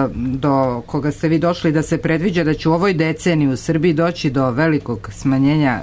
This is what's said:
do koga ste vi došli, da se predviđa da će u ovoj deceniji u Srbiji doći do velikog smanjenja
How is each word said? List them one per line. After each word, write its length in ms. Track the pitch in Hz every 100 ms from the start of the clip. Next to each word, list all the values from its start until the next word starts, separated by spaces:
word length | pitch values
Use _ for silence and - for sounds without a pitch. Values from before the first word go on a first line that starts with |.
| 135
do 680 | 110 127 131 143 135 131 120 -
koga 260 | 151 143
ste 160 | - 160
vi 100 | 156
došli, 340 | 170 175 165
da 100 | 156
se 160 | 151 156
predviđa 460 | 156 160 190 175
da 100 | 151
će 140 | 151 160
u 40 |
ovoj 220 | 165 196
deceniji 540 | 160 160 156 180 156 143
u 80 | 127
Srbiji 360 | - 160 175
doći 380 | 156 170 175 156
do 200 | 131 131
velikog 600 | 120 160 147 - 107 -
smanjenja 680 | - 135 135 139 151 143 107